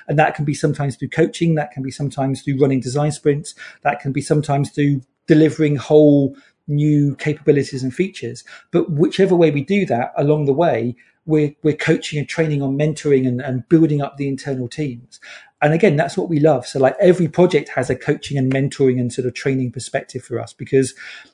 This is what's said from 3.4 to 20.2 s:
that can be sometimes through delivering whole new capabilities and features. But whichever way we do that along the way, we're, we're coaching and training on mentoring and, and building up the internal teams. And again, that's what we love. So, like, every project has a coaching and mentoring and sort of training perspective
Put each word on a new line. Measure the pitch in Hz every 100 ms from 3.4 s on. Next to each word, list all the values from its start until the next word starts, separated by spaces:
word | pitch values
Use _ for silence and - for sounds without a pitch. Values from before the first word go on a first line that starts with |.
| - - - -
that | 139 -
can | 139
be | 139
sometimes | - 151 147 143 143
through | - 143 139 - _ -
delivering | 156 156 - 151 143
whole | - 151 151 143 139 139 _ _ -
new | 147 151 147 143 135
capabilities | 151 151 - 143 131 135
and | 131
features. | - 190 - 117 123 - - _
But | 170 -
whichever | 147 170 - 190 175
way | 165
we | 143
do | 143 202 185
that | 117 127 -
along | 147 151 139
the |
way, | 135 175 117 120 120 _ _ -
we're, | 151 147 -
we're | 151 143
coaching | - 160 - 151
and | 135
training | - 160 143
on | 139 135
mentoring | 156 147 151 139 131
and, | 123
and | 139 127 -
building | 165 160 147
up | 139 143
the | 139
internal | 135 143 131 120
teams. | - 151 120 - - - - - -
And | 147
again, | 160 202 147
that's | 160 -
what | 180
we | 156
love. | 156 135 -
So, | 139
like, | 131 -
every | 180 175 160
project | - 180 151 -
has | - 127
a | 127
coaching | - 147 - 139
and | 131
mentoring | 135 139 - 135 127
and | 123
sort | 127 127
of | -
training | 143 131 123
perspective | 120 - 135 - 127